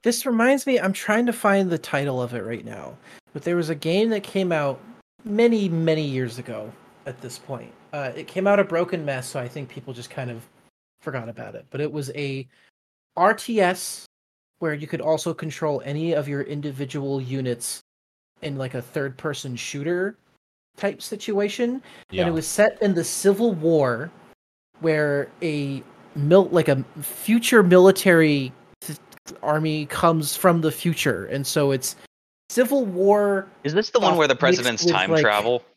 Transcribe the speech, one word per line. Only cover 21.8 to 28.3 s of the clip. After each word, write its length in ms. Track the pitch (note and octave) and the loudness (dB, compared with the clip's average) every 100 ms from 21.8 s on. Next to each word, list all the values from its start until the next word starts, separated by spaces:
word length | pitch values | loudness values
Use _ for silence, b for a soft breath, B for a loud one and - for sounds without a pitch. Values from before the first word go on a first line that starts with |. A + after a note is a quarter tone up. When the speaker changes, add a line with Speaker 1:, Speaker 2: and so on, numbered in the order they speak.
| B B B | B B B
Speaker 1:
And 100 | F#3 | -2
Speaker 2:
Yeah. 80 | F3 | 0
Speaker 1:
it 40 | |
was 160 | D#3+ D#3 | 0 -4
set 320 | - G#3+ - | 2 2 4
in 120 | G#3 | 0
the 100 | F3 | 0
Civil 500 | D#3+ - F#3+ G3 A#3 | -2 0 2 4 2
War, 580 | F3 D#3+ D#3+ C3 A#2 D#3+ - - _ _ _ _ _ | 2 2 4 4 0 -6 -14 -20 _ _ _ _ _
where 480 | D#3+ D#3 D3+ C#3+ C#3 - | 0 2 2 0 -4 -6
a 420 | E3+ D3 C#3 C3+ - - - D3 | -4 -2 -4 -6 -10 -20 -14 -4
mil-, 340 | C#3+ F#3 F#3 | 6 6 6
like, 180 | E3+ D3+ | 2 2
a 160 | C3+ B2+ - | 0 -2 -10
future 640 | C#3+ - - A#3 A#3 A#3+ | -12 -10 0 0 6 6
military 880 | F3+ F3+ F#3+ F#3+ G3 E3+ D#3 | 8 10 8 8 4 6 6